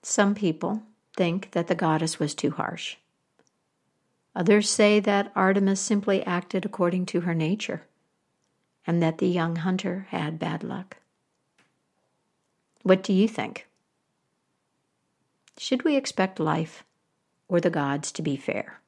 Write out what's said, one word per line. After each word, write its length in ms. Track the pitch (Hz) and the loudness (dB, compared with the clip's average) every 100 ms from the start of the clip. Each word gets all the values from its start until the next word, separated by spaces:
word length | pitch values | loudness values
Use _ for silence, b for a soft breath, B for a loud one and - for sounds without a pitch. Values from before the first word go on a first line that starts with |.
Some 340 | - - 202 202 | -2 2 2 2
people 480 | 190 160 170 214 - _ _ - | 0 0 -4 -4 -8 _ _ -2
think 360 | 175 180 - | 0 0 -4
that 160 | 175 170 | -4 -2
the 80 | 170 | 0
goddess 440 | 165 156 160 - | 2 2 0 -2
was 140 | 147 | -4
too 180 | - 170 | -2 -4
harsh. 440 | 160 - 170 - - _ _ _ _ _ _ _ _ _ _ _ _ _ | -2 -6 -6 -12 -14 _ _ _ _ _ _ _ _ _ _ _ _ _
Others 360 | - 180 208 208 | -2 4 4 4
say 300 | - 208 208 | 4 6 6
that 300 | 202 202 202 - | 4 0 0 2
Artemis 460 | 190 196 196 196 | 2 4 2 0
simply 420 | - 208 202 190 - | 0 -2 2 0 0
acted 400 | 175 - 190 196 | -4 -2 -4 -4
according 400 | - 175 185 180 | 0 0 0 -2
to 140 | 175 | -2
her 140 | 175 165 | -2 0
nature 480 | 160 214 - - - _ _ _ _ _ _ _ _ _ - | 0 -2 -4 -8 -12 _ _ _ _ _ _ _ _ _ -2
and 160 | 170 | 2
that 140 | 165 165 | 2 2
the 100 | 185 | 0
young 300 | 180 165 165 | 0 0 -2
hunter 500 | 175 185 190 185 190 | -2 -2 -4 -6 -6
had 300 | 156 151 160 | -6 -6 -4
bad 240 | 170 160 | -6 -6
luck. 340 | - - 190 - _ _ _ _ _ _ _ _ _ _ _ _ _ _ _ _ _ _ | -8 -10 -12 -20 _ _ _ _ _ _ _ _ _ _ _ _ _ _ _ _ _ _
What 200 | 190 190 | 2 2
do 80 | - | 4
you 160 | 190 214 | 2 2
think? 400 | - 110 - - _ _ _ _ _ _ _ _ _ _ _ _ _ _ _ _ _ _ - | 0 -8 -10 -18 _ _ _ _ _ _ _ _ _ _ _ _ _ _ _ _ _ _ -14
Should 260 | - 254 | -2 0
we 140 | 330 277 | 2 0
expect 420 | 269 - 190 - | 0 -2 -2 0
life 440 | 156 156 165 - _ _ _ _ _ _ _ | -2 -2 -4 -10 _ _ _ _ _ _ _
or 120 | 175 | 0
the 100 | 170 | 2
gods 420 | 165 139 143 151 | 0 -2 -2 -6
to 80 | - | -6
be 160 | 156 139 | -4 -4
fair? 420 | - 101 - - | -4 -6 -8 -16